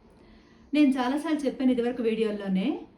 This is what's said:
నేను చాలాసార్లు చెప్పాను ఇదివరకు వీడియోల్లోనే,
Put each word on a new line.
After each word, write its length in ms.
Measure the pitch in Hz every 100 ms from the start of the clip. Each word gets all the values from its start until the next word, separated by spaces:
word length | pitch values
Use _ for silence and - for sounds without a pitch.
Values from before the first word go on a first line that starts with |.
| - - - - - - -
నేను 160 | 294 285
చాలాసార్లు 500 | 262 247 294 320 302
చెప్పాను 320 | 262 220 254
ఇదివరకు 320 | 233 233 254
వీడియోల్లోనే, 800 | 226 220 214 208 196 185 226 370 -